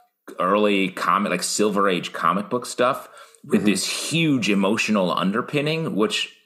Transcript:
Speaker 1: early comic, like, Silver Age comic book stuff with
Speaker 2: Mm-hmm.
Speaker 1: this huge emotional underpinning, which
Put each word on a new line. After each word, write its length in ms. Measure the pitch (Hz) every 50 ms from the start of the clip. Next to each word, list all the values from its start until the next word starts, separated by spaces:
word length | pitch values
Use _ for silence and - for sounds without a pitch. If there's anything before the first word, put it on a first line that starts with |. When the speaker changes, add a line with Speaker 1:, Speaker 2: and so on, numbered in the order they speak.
| _ _ _ _ _ - - -
Speaker 1:
early 500 | 87 92 101 107 104 104 101 98 95 92
comic, 420 | - - - 87 87 101 104 90
like, 120 | 90 90 -
Silver 460 | - - - 104 107 95 101 98 101
Age 240 | 90 85 - - -
comic 360 | - - 82 87 101 107 -
book 160 | 123 120 120
stuff 440 | - - - 123 127 139 - - - - - - - - _ -
with 160 | 143 - -
Speaker 2:
Mm-hmm. 80 | 92 104
Speaker 1:
this 400 | 95 95 - - - - - -
huge 380 | 147 165 165 156 139 127 98 101
emotional 600 | 98 98 95 95 113 110 - - 107 101 92 87
underpinning, 840 | - - 90 95 101 120 - - - 143 143 151 160 160 160 120 90
which 380 | 95 107 104 - - - - - _ _